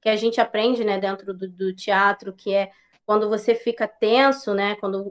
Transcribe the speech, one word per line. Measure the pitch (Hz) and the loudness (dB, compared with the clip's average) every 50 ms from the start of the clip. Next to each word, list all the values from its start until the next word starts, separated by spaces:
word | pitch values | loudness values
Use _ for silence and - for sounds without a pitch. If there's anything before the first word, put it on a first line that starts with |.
que | - 220 | 0 0
a | 214 | 0
gente | 214 220 226 226 240 | 2 0 0 0 0
aprende, | 226 - - 214 220 247 254 233 214 | 0 0 0 0 0 0 0 0 0
né, | 208 196 196 | -2 -2 -2
dentro | 196 196 196 190 - 196 190 | -2 -4 -4 -6 -8 -10 -10
do, | 185 190 185 | -10 -10 -12
do | 180 180 190 190 185 | -8 -6 -6 -6 -6
teatro, | 190 - 208 196 190 202 202 202 - - 196 185 | -6 -4 -2 0 2 2 2 0 -2 -6 -14 -16
que | - _ 202 196 | -10 _ -2 0
é | 196 196 196 - _ _ _ _ _ _ - | 0 -2 -2 -6 _ _ _ _ _ _ 0
quando | 214 214 214 | 0 0 2
você | 208 220 202 - 240 226 | 0 -2 0 0 0 0
fica | 233 - 233 226 - 220 - | 0 0 -4 -2 -2 -4 -6
tenso, | - _ 220 214 240 262 269 277 269 269 - 208 202 | -4 _ 0 2 4 6 6 4 4 0 -2 -4 -2
né, | 196 202 202 208 | 0 0 -2 -2
quando | 208 208 196 196 190 196 202 | -4 -6 -6 -6 -6 -6 -8